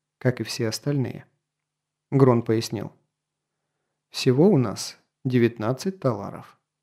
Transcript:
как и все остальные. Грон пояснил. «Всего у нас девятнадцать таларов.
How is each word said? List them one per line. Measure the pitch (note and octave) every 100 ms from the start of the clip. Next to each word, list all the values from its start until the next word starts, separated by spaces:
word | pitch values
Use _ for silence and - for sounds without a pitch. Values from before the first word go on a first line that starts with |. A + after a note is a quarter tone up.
| _ _
как | B2+ A#2+
и |
все | A2 - A2+
остальные. | - C#3+ C#3+ A#2 - - _ _ _ _ _ _ _ _
Грон | C#3 C3 A#2+
пояснил. | A#2 A2+ - G#2+ - - _ _ _ _ _ _ _ _ _ _ _
«Всего | - C3+ B2+ F#3+
у | D#3
нас | A2 - - - _ _
девятнадцать | C3 B2 A#2 A2+ A2 C3+ F#3+ F#3+
таларов. | C3 G#2 G2 - - _ _ _